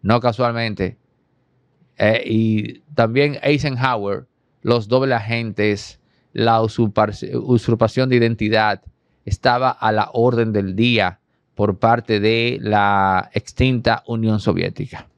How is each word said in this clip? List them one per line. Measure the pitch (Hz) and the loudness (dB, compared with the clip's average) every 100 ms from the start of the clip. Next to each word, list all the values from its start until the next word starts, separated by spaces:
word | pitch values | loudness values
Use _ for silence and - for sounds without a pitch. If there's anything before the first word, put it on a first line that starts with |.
no | 95 117 | 2 2
casualmente, | 120 113 123 117 117 104 95 - _ _ _ _ _ _ _ _ _ _ | 2 0 -2 -2 -4 -2 -6 -6 _ _ _ _ _ _ _ _ _ _
eh, | 107 113 | 0 0
y | - 110 110 107 107 - _ | 0 0 2 0 -2 -10 _
también | - 117 123 143 143 | -2 0 2 0 0
Eisenhower, | 139 147 147 127 131 120 101 101 - _ _ _ | -2 0 0 -2 -2 -2 -4 -6 -10 _ _ _
los | - 120 104 | 0 0 0
doble | 127 135 | -2 0
agentes, | 120 104 117 113 98 104 104 - - _ _ _ | -2 -2 -6 -6 -2 -2 -2 -6 -20 _ _ _
la | - 113 113 | -2 0 2
usurpa-, | 110 - 113 101 107 104 - | 0 0 0 2 0 -2 -6
usurpación | 123 113 123 - 117 113 - 131 | -6 2 0 2 0 2 0 0
de | 123 | 2
identidad | 117 117 107 110 107 98 - _ _ _ | 2 0 0 2 0 -2 -8 _ _ _
estaba | - 98 127 123 127 | -8 -2 0 2 0
a | - 113 | 0 0
la | 107 101 | 0 0
orden | 117 120 120 113 | 2 2 2 0
del | 104 98 | 0 -2
día | 92 120 117 92 90 _ _ _ | 0 0 2 0 -4 _ _ _
por | - 104 95 | -2 -2 0
parte | 113 120 113 107 | 2 2 0 0
de | 104 113 117 - | 2 2 0 -2
la | 104 104 101 101 95 92 - | 0 2 2 2 2 0 -2
extinta | - - - 131 123 117 113 - | -6 -8 -2 0 0 0 -2 -4
Unión | 117 113 107 | -4 0 0
Soviética. | 104 90 87 - - - - | 0 -2 -4 -6 -12 -12 -20